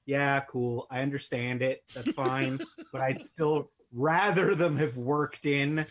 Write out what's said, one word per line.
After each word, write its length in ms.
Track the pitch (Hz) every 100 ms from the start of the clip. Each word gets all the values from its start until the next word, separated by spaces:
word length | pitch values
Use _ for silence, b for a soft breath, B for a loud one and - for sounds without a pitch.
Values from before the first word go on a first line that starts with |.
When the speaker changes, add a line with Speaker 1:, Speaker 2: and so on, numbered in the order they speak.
| -
Speaker 1:
Yeah, 340 | 139 143 139
cool. 440 | 135 127 123 120 -
I 100 | 131
understand 640 | 139 139 - 123 123 123
it. 200 | 131 135 - 127
That's 160 | -
fine. 480 | - 127 131 131 135 - -
Speaker 2:
<laughs> 140 | -
Speaker 1:
But 80 | 131
I'd 240 | 131 - -
still 460 | - 151 151 143 _ _
rather 600 | 120 151 170 208 180 185 165
them 220 | 170 143
have 200 | 151 123
worked 480 | 123 147 143 - 147
in 380 | 143 143 156 151